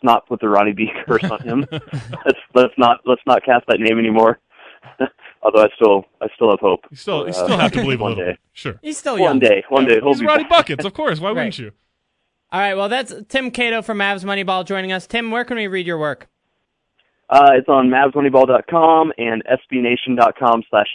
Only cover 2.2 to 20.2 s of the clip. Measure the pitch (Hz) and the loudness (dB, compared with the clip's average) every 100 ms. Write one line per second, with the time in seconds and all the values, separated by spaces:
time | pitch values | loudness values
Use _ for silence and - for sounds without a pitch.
2.2 | - - - 123 127 - 120 120 - 123 | -2 -2 0 2 2 2 2 2 0 -2
3.2 | - 120 - 123 - 104 110 113 113 110 | 2 0 2 0 2 0 0 0 0 2
4.2 | 113 117 _ _ - - - - 135 - | 2 2 _ _ -20 -20 -20 -8 -8 -8
5.2 | - _ 107 107 104 - 110 98 95 _ | -20 _ 0 2 2 2 2 2 -2 _
6.2 | 110 - 113 98 101 90 _ 143 - 170 | -12 -2 0 2 0 -2 _ -16 -8 -6
7.2 | 87 87 90 - - - 135 127 104 101 | -6 -4 -2 0 0 -2 -4 -4 -4 -6
8.2 | 90 90 _ - 139 - 302 302 302 220 | -6 -8 _ -16 -14 -12 -12 -10 -6 0
9.2 | 180 135 123 98 - 135 131 113 135 135 | 0 4 4 2 0 0 4 2 2 0
10.2 | 120 302 302 339 - 151 196 - 302 160 | 2 0 2 0 0 -4 -8 -6 -6 -4
11.2 | 185 233 254 165 110 - _ _ _ _ | -6 -6 -6 -10 -16 -20 _ _ _ _
12.2 | _ _ _ 185 202 196 202 247 254 - | _ _ _ -4 -2 -2 -4 -4 -6 -14
13.2 | 214 269 254 240 240 226 214 208 196 202 | -8 -6 -6 -4 -4 -4 -6 -4 -4 -4
14.2 | 185 196 190 185 180 196 190 190 - 233 | -6 -6 -4 -4 -6 -6 -6 -8 -6 -8
15.2 | 226 226 240 240 202 185 175 165 151 131 | -6 -6 -6 -6 -6 -6 -6 -6 -6 -8
16.2 | _ _ _ _ _ _ _ _ _ _ | _ _ _ _ _ _ _ _ _ _
17.2 | - 135 143 131 131 139 127 131 139 139 | 0 6 6 6 4 2 2 2 0 0
18.2 | 143 131 131 123 - 170 165 160 160 - | 2 4 4 2 0 2 4 4 2 -2
19.2 | 117 113 - 127 - 131 120 120 - 123 | -6 -6 -2 -4 -4 -4 -2 -2 -2 2